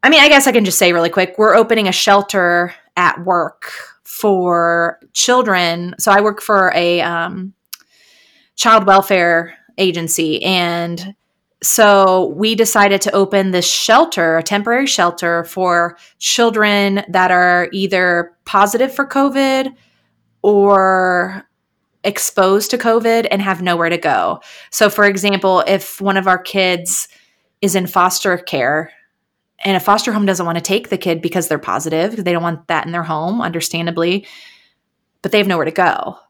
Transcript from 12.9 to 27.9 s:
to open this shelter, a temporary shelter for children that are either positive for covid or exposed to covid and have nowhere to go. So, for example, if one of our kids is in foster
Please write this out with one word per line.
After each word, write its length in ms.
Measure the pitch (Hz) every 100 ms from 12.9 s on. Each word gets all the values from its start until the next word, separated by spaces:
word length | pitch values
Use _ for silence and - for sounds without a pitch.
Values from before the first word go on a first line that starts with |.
| 196
to 120 | 196 -
open 340 | 196 202 190
this 180 | 185 175
shelter, 680 | - - 226 330 262 165 165
a 60 |
temporary 420 | 165 202 208 240 269
shelter 560 | - 175 175 175 170
for 560 | 165 - 185 175 170 170 - _
children 840 | - - 233 214 214 202 202 196 202
that 240 | 180 185
are 360 | 180 180 175 175
either 600 | 196 190 190 180 175 175 _
positive 500 | - 202 202 226 262
for 100 | 262
covid 680 | 269 277 277 262 269 269 262 - _ _ _ _ _ _
or 1040 | - 208 202 196 190 185 185 180 185 190 - _ _ _ _ _
exposed 680 | 208 202 - - 190 196 214
to 80 | 247
covid 480 | 240 226 226 226 226
and 100 | 196
have 180 | 196 185
nowhere 280 | 180 170 170
to 100 | 170
go. 420 | 156 123 90 - - - -
So, 180 | - 208
for 160 | 208
example, 600 | 202 196 196 196 190 185 -
if 340 | 190 - -
one 160 | 196 190
of 120 | 190
our 100 | 180
kids 680 | 185 196 185 175 175 - - _ _ _ _ _
is 140 | 202
in 140 | 190
foster 500 | 180